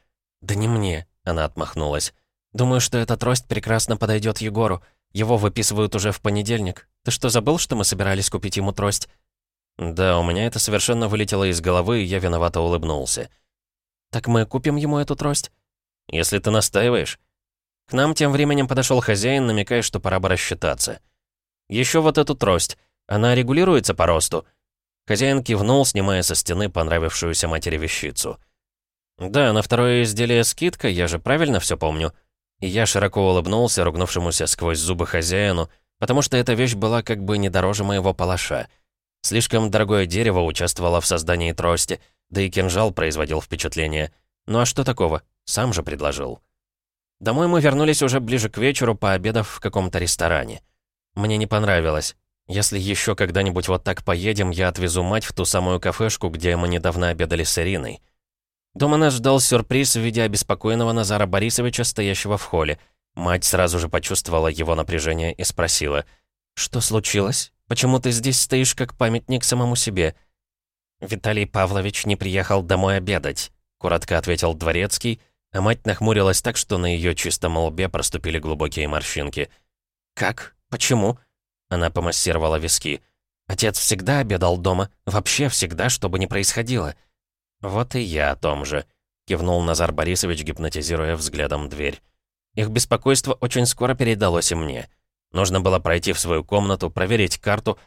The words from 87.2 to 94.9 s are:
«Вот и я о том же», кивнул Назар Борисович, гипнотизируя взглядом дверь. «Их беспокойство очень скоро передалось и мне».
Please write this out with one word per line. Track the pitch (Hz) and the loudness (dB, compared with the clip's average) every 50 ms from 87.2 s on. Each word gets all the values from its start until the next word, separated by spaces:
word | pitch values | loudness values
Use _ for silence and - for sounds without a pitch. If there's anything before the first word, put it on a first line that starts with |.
| _ _ _ _ _ _ _ _ | _ _ _ _ _ _ _ _
«Вот | - 98 95 110 123 123 - | -10 -4 -4 -4 -4 -2 -4
и | 127 | -4
я | 117 92 80 76 73 71 | -4 -2 -2 0 0 0
о | 69 | 0
том | - - 78 73 73 71 | 0 -2 -2 -2 -2 -4
же», | 69 73 71 - - _ _ _ _ _ _ _ | -4 -4 -6 -6 -8 _ _ _ _ _ _ _
кивнул | - 92 80 85 90 87 87 85 | -4 -4 -2 0 0 2 2 2
Назар | 82 82 80 85 82 78 | 2 2 2 0 0 0
Борисович, | 76 78 85 92 - - 90 85 76 76 | -2 -2 -2 -2 -2 -2 -2 -4 -4 -6
гипнотизируя | 78 76 - 80 78 - 80 73 80 85 80 80 80 82 | -8 -8 -6 -6 -6 -6 -6 -4 -4 -4 -2 -2 -2 -2
взглядом | 78 78 76 71 73 73 71 73 73 73 71 | -4 -4 -6 -4 -4 -4 -2 -4 -4 -6 -8
дверь. | 71 73 73 69 - - _ _ _ _ _ _ _ _ _ _ _ | -8 -6 -6 -6 -6 -8 _ _ _ _ _ _ _ _ _ _ _
«Их | 110 110 107 | -4 -4 -2
беспокойство | 110 120 117 - 120 110 - 135 135 131 - 135 - | 0 -2 0 0 0 0 2 2 2 2 0 -2 -4
очень | - - 123 - 127 123 | -2 -4 -2 0 0 0
скоро | 123 - - 165 - 131 | 0 0 0 0 0 0
передалось | - 131 113 113 98 107 92 85 85 - - 85 | 0 0 0 2 2 2 2 2 2 0 0 -2
и | |
мне». | 82 80 73 65 60 - - | -2 -4 -4 -6 -8 -10 -14